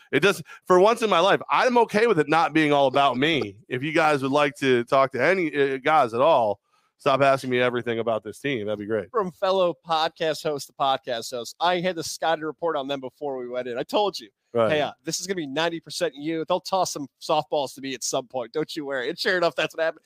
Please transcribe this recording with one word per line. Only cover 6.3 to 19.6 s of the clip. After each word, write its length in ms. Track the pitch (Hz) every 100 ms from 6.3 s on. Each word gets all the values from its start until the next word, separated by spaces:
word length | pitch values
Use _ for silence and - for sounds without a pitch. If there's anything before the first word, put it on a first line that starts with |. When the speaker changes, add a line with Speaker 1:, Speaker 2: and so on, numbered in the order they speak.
| 151 110 101 _ _ _ _
Speaker 1:
stop 240 | 147 135
asking 260 | 139 135 131
me 120 | 123
everything 380 | 123 123 117 113
about 240 | 110 110
this 160 | 110 98
team. 260 | 139 131 104
That'd 120 | 104
be 40 |
great. 260 | 104 110 92
Speaker 2:
From 200 | - 185
fellow 420 | - 190 190 180 160 165
podcast 540 | 160 165 - 160 143
host 240 | 165 147 -
to 80 |
podcast 560 | - 139 135 - 117 113
host, 260 | 123 117 -
I 220 | 175 180
had 160 | 180 165
the 80 |
scouting 400 | 151 - 170 160
report 320 | 156 143 170 156
on 120 | 135
them 120 | 143
before 380 | 131 - 147 135
we 100 | 123
went 200 | 123 123
in. 100 | 120
I 60 |
told 340 | 151 - 202 -
you, 80 | 110 _ _
Speaker 1:
Right. 180 | 120 110
Speaker 2:
"Hey, 80 | 151
uh, 100 | 131 101
this 160 | - 160
is 60 | 180
gonna 80 | 190
be 100 | 147
ninety 340 | 135 170 165
percent 340 | 151 - 170
you. 300 | 135 147 165 156
They'll 140 | 185
toss 320 | - 190 175
some 140 | 160 139 _
softballs 520 | - 156 147 156 135 -
to 40 |
me 140 | 135
at 100 | 123
some 220 | - 143 127
point. 260 | 131 113
Don't 240 | 156 156 165
you 80 |
worry." 240 | 143 139 123
And 100 | 175
sure 200 | 233 185
enough, 160 | 170
that's 200 | 156